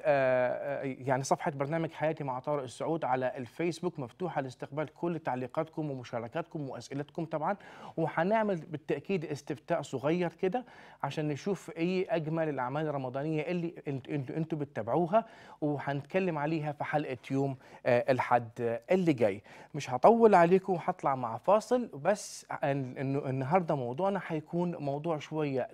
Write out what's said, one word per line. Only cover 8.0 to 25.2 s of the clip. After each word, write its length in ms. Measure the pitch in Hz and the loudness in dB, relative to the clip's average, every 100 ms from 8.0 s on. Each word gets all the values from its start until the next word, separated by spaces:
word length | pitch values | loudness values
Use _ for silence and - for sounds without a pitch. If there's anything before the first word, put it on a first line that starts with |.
| 160 - 185 220 208 180 | -2 0 2 2 2 -2
بالتأكيد 680 | - 151 - 143 - 190 | -4 -10 -4 -4 0 -2
استفتاء 580 | 151 143 - 139 - 165 | -2 -6 -6 -8 -2 -4
صغير 500 | 147 127 135 180 175 | -2 -2 0 2 0
كده 320 | - 190 240 247 - - - | 0 -2 0 -4 -14 -20 -8
عشان 260 | 143 160 151 | -6 -2 -2
نشوف 420 | 139 202 185 - | -2 -2 -4 -6
إيه 440 | 165 175 185 185 | -2 0 0 0
أجمل 340 | 170 156 165 160 | -2 0 0 0
الأعمال 380 | 135 123 143 156 | 0 -2 -2 -2
الرمضانية 560 | 143 127 131 156 156 | -2 -4 -4 -2 -2
اللي 320 | 160 180 170 - - | -2 -2 -4 -6 -6
انت-، 200 | 135 - | -6 -4
انت-، 220 | 151 131 | -4 -2
انتوا 280 | 156 160 156 | -4 -2 -4
بتتابعوها، 640 | 143 123 107 143 160 220 226 - - - | -4 -4 0 0 4 2 2 -6 -20 -4
وهنتكلم 800 | 151 139 143 143 - 190 185 156 | -2 -2 -2 -4 -2 0 0 0
عليها 340 | 151 160 151 | -2 -2 -2
في 120 | 139 | -4
حلقة 340 | 151 151 151 127 - | -2 -2 -2 -6 -4
يوم، 260 | 135 139 135 - - 131 | 0 0 -4 -12 -4 2
آه، 260 | 120 127 | 4 4
الحد 680 | 127 - 123 117 - 117 117 - | 2 4 2 2 -4 -2 -2 2
اللي 220 | 190 170 | 4 4
جاي. 300 | 127 110 101 - - - | 4 2 2 -8 -20 -10
مش 160 | 151 135 | -8 -4
هطول 440 | 123 190 233 226 | 6 8 8 8
عليكم 380 | 185 170 185 190 | 8 8 6 4
وهطلع 420 | 175 - - 151 | -2 -2 0 0
مع 220 | 131 117 113 | 0 -2 -2
فاصل، 500 | - 214 - 247 220 | 4 4 4 0 0
بس 600 | 143 160 208 - - - 131 | -2 0 0 -4 -14 -10 -2
الن-، 340 | 147 139 127 143 | 0 0 -2 -4
الن-، 280 | 135 139 139 | -2 -2 -2
النهاردة 460 | 131 131 185 170 | -2 2 2 2
موضوعنا 460 | 147 120 139 190 196 - | 0 -2 -2 0 -2 -2
هيكون 500 | 156 147 170 175 165 | -6 -4 -2 -2 -2
موضوع 420 | 143 143 160 | -4 -4 -2
شوية 500 | 151 | -4